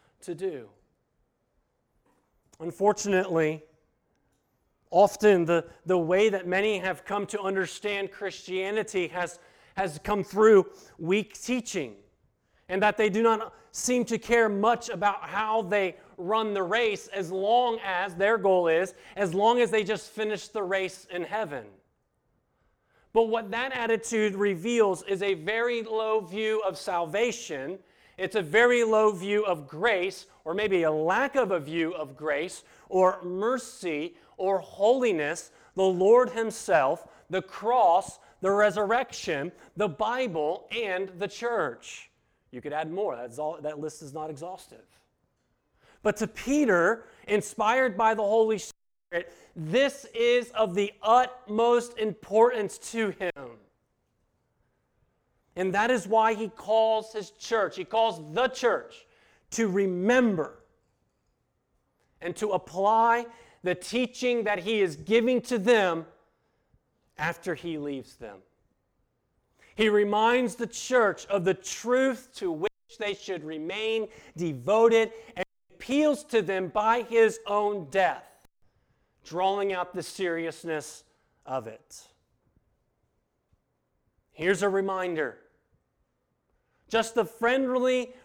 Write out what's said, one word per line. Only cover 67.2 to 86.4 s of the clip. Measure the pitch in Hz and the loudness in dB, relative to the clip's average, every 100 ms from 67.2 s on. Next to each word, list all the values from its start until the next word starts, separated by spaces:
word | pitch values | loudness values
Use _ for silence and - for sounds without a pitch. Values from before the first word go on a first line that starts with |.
| 156 165 185 | -6 -4 -6
he | 160 175 156 | -6 -6 -6
leaves | 147 139 117 - | -6 -8 -10 -16
them. | 113 95 _ _ _ _ _ _ _ _ _ _ _ _ _ - | -18 -18 _ _ _ _ _ _ _ _ _ _ _ _ _ 0
He | 214 | 4
reminds | 208 208 214 220 247 247 - | 4 4 4 4 4 0 -4
the | 233 | -8
church | - - 254 214 - - | -8 0 4 4 0 -4
of | 202 | -2
the | 180 | 0
truth | 185 - - 226 254 269 233 - - | -2 -4 -8 0 2 2 -2 -10 -8
to | 185 | -6
which | 156 170 _ _ - | -4 -6 _ _ -8
they | 208 | -6
should | 196 - 180 | -6 -8 -8
remain | 151 156 160 202 220 220 214 - - - | -8 -10 -8 -6 -4 -4 -6 -12 -16 -6
devoted | 170 135 127 214 226 226 226 - - - | -6 -4 0 4 6 6 2 -6 -18 -12
and | 185 _ _ | -12 _ _
appeals | - - 277 302 277 | -14 -2 2 2 2
to | - 226 | 0 -2
them | 175 190 185 | 0 -4 -2
by | 214 214 240 | 0 0 0
his | 226 226 220 220 - | 2 4 4 2 -2
own | 208 208 208 143 | 0 0 -4 -4
death, | 190 180 131 - _ _ _ _ _ _ _ _ _ | 2 2 0 -12 _ _ _ _ _ _ _ _ _
drawing | - 160 190 202 196 | -10 -2 0 0 -2
out | 185 180 | -4 -4
the | 180 | -8
seriousness | 151 - 185 165 165 156 165 156 - - _ _ _ _ - | -10 -4 -4 -2 -6 -8 -6 -6 -8 -18 _ _ _ _ -8
of | 131 110 | -8 -8
it. | 110 _ - - _ _ _ _ _ _ _ _ _ _ _ _ _ _ _ _ _ _ _ _ _ _ | -16 _ -20 -20 _ _ _ _ _ _ _ _ _ _ _ _ _ _ _ _ _ _ _ _ _ _
Here's | - 170 190 | -6 -2 0
a | 202 | 0
reminder. | 196 190 190 180 160 135 - _ _ _ _ _ _ _ _ _ _ | 0 -2 -4 -4 -4 -4 -6 _ _ _ _ _ _ _ _ _ _